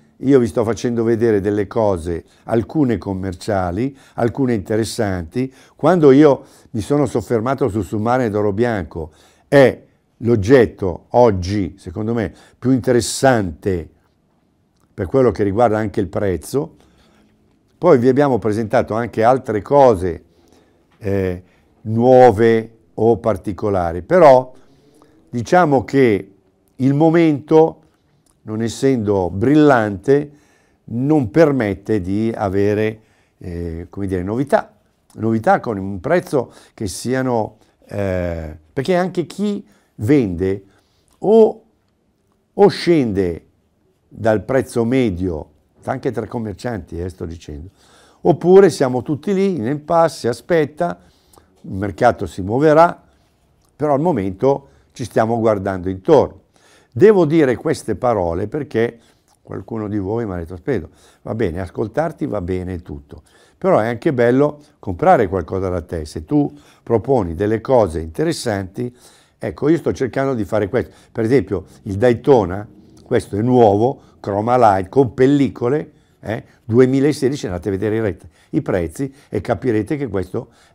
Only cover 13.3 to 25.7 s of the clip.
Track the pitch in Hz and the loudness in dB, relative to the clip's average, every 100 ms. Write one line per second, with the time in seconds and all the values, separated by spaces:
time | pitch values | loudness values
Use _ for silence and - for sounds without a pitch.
13.3 | 120 92 78 104 90 78 _ _ _ _ | 2 0 -6 -4 -4 -6 _ _ _ _
14.3 | _ _ _ _ _ _ - 92 135 123 | _ _ _ _ _ _ -10 -2 2 2
15.3 | 98 101 98 120 107 110 110 90 104 101 | 2 -2 2 2 0 -4 -4 -6 -4 -4
16.3 | 87 - 131 165 _ _ _ _ _ _ | -4 -6 -8 -8 _ _ _ _ _ _
17.3 | _ _ _ _ - 170 139 123 127 147 | _ _ _ _ -2 2 4 4 2 2
18.3 | 120 110 107 113 123 - 107 117 110 110 | 0 -2 -4 -2 -2 -2 -4 -6 0 2
19.3 | 131 - 107 - 143 135 98 90 82 _ | 2 0 -6 0 4 6 4 -2 -6 _
20.3 | _ _ _ _ _ _ _ 101 98 92 | _ _ _ _ _ _ _ -4 -2 -2
21.3 | 90 92 _ _ _ 107 110 123 127 127 | -6 -12 _ _ _ -6 2 6 8 8
22.3 | 101 117 113 113 _ _ - 113 110 117 | 6 4 2 -2 _ _ -2 0 2 0
23.3 | 98 - 90 107 98 85 85 - 180 156 | -4 -6 -6 -4 -2 -2 -6 0 6 8
24.3 | 127 135 - _ _ _ _ _ _ _ | 8 4 -12 _ _ _ _ _ _ _
25.3 | 120 110 180 165 | -8 0 2 4